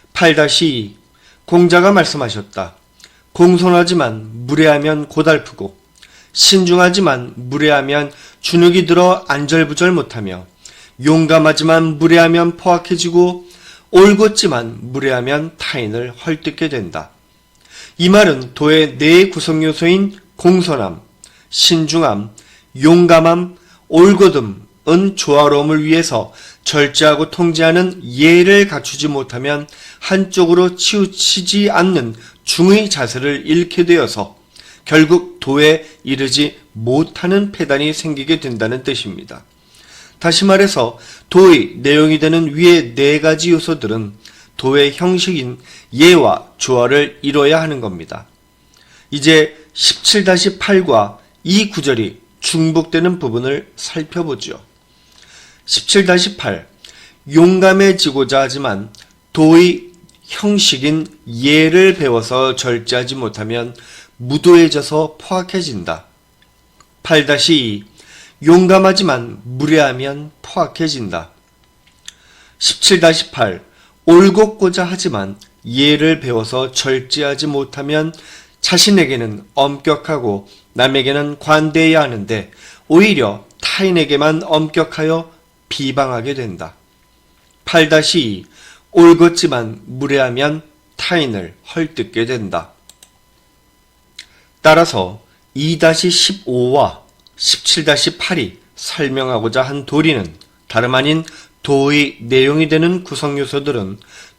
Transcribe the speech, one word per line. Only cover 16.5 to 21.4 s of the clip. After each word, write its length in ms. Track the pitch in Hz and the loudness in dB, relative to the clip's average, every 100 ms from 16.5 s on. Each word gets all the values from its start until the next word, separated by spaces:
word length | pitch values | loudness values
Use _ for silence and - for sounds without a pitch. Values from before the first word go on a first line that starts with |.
| 147 160 | -6 -6
된다." 400 | 135 90 78 76 _ _ _ _ _ _ - - - | -6 -8 -12 -14 _ _ _ _ _ _ -20 -20 -2
이 100 | 180 | 2
말은 460 | 202 196 135 127 | 4 4 2 -6
도의 420 | - 151 156 151 123 | -4 2 2 2 0
네 320 | 151 175 196 | 4 4 4
구성 340 | 175 - 156 | -2 -4 -2
요소인 560 | 160 151 170 190 202 - _ _ | -2 -2 0 0 -2 -6 _ _
공손함, 680 | 175 185 170 139 95 82 _ _ - _ | 2 2 0 -4 -4 -8 _ _ -20 _